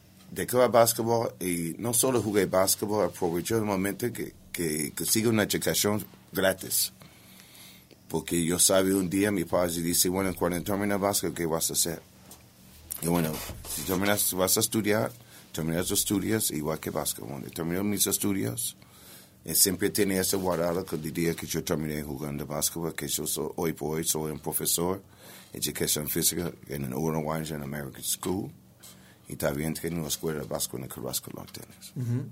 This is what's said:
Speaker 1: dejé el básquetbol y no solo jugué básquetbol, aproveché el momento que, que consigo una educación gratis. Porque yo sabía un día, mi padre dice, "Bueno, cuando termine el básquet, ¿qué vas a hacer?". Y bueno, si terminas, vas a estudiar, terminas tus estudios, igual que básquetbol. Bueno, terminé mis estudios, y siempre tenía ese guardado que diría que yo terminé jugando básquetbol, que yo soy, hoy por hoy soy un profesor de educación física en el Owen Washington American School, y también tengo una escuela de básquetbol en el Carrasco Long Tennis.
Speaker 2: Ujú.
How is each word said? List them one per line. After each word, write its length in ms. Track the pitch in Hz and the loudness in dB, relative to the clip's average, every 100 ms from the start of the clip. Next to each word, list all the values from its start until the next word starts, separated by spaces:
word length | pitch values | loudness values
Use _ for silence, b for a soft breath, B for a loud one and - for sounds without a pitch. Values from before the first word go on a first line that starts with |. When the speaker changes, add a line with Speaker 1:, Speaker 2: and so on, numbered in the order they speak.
| - - - | -20 -20 -12
Speaker 1:
dejé 320 | - 87 123 | -6 0 4
el 60 | 123 | 6
básquetbol 640 | 117 117 - 113 117 117 - | 8 6 4 2 2 0 -2
y 340 | 92 87 82 - | -2 0 -2 -2
no 140 | 117 | 0
solo 280 | 123 131 123 | 2 4 4
jugué 240 | 104 101 90 | 4 4 4
básquetbol, 600 | 92 95 - 104 104 90 | 4 4 2 0 2 0
aproveché 480 | - 90 85 85 | 0 0 0 0
el 80 | 113 | 0
momento 500 | 104 95 98 98 120 | 2 2 0 -2 -4
que, 220 | - 76 - - | -4 -8 -10 -12
que 400 | - 82 76 73 | -4 -2 0 -4
consigo 380 | - 85 110 110 | -4 0 2 4
una 140 | 110 | 4
educación 600 | 95 85 87 80 104 107 92 - - | 2 2 0 2 2 0 -4 -16 -6
gratis. 600 | 90 95 92 - - - - B B B B B B B B B - - | 2 2 2 -2 -2 -2 -4 B B B B B B B B B -20 -6
Porque 360 | 80 - 87 | -4 0 0
yo 140 | 82 87 | 2 4
sabía 360 | - 95 95 | 6 6 6
un 140 | 98 90 | 4 2
día, 220 | 95 104 | 2 2
mi 140 | 98 | 2
padre 360 | 82 90 90 85 | 0 2 2 0
dice, 300 | 85 85 92 | 0 2 2
"Bueno, 240 | 92 95 | 2 0
cuando 280 | 90 87 87 | 0 0 0
termine 300 | 92 98 104 | -2 0 0
el 60 | 101 | 2
básquet, 320 | 101 101 92 | 2 0 -2
¿qué 140 | 78 85 | -2 -2
vas 240 | 82 - | 0 0
a 20 | |
hacer?". 300 | - - - - - - - - - - - - - | 0 -2 -2 -10 -20 -20 -20 -20 -20 -20 -20 -14 -6
Y 60 | 82 | 0
bueno, 260 | 85 78 78 - - - | 2 2 -2 -8 -10 -8
si 80 | - | -6
terminas, 520 | 71 92 101 104 - | -2 0 2 2 2
vas 240 | 90 92 - | 2 4 4
a 20 | |
estudiar, 500 | - 113 104 104 123 - B B B | 2 2 2 2 2 -4 B B B
terminas 360 | - 80 82 92 | -4 0 0 0
tus 140 | 101 | 0
estudios, 500 | - 101 92 110 - | 2 0 2 0 0
igual 280 | 76 76 78 | -2 -2 -2
que 120 | - | -2
básquetbol. 400 | 80 71 - 55 | -2 -4 -6 -8
Bueno, 140 | 69 - | -10 -10
terminé 320 | - 82 90 | -6 -2 0
mis 240 | 104 98 98 | 0 2 0
estudios, 680 | - 101 98 110 117 - - B B B B B B | 2 0 0 -2 -4 -6 -8 B B B B B B
y 100 | - | -2
siempre 340 | 78 101 90 101 | 4 4 4 2
tenía 300 | - 98 95 | 4 4 4
ese 160 | 92 98 | 2 2
guardado 480 | 92 85 87 87 | 2 2 2 0
que 140 | 90 82 | -2 -4
diría 360 | 78 82 85 | -4 0 0
que 120 | 82 - | 0 -2
yo 180 | 82 | -4
terminé 380 | - 80 78 76 | 0 0 0 -4
jugando 440 | 76 67 76 71 71 | -6 -6 -6 -6 -4
básquetbol, 480 | 76 73 85 82 | -2 -2 -2 -6
que 140 | 78 78 | -4 -4
yo 180 | - 78 | -4 -4
soy, 220 | - 76 - | -4 -4 -2
hoy 160 | 82 | -2
por 240 | 76 73 80 | -2 -4 -2
hoy 80 | |
soy 260 | 85 78 78 | 0 -2 -2
un 80 | 73 | -6
profesor 640 | 80 73 78 - 87 95 - B B B B | -6 -4 -2 0 0 -2 -8 B B B B
de 60 | - | -8
educación 480 | 73 71 80 76 73 | -6 -2 -2 -2 -2
física 460 | 85 78 82 87 - - | 0 0 0 -4 -8 -10
en 160 | 71 | -6
el 80 | 67 | -6
Owen 320 | 64 80 80 | -2 -2 0
Washington 380 | 76 80 78 78 | -2 -4 -4 -6
American 400 | 69 73 67 67 | -8 -8 -10 -8
School, 480 | - - 95 92 139 - - - B B B B - | -6 -4 -2 -4 -4 -12 -20 -20 B B B B -16
y 100 | - | -2
también 360 | 76 71 80 | -2 0 -2
tengo 280 | 78 82 85 | -2 -4 -4
una 80 | 76 | -4
escuela 320 | - 82 76 | -4 -4 -4
de 60 | 67 | -4
básquetbol 340 | 73 - 64 | -4 -4 -6
en 20 | |
el 80 | 65 | -10
Carrasco 360 | - 62 65 - | -10 -8 -8 -8
Long 160 | - - | -14 -14
Tennis. 420 | - - - - - | -16 -18 -18 -14 -6
Speaker 2:
Ujú. 300 | 120 120 - | -2 -2 -4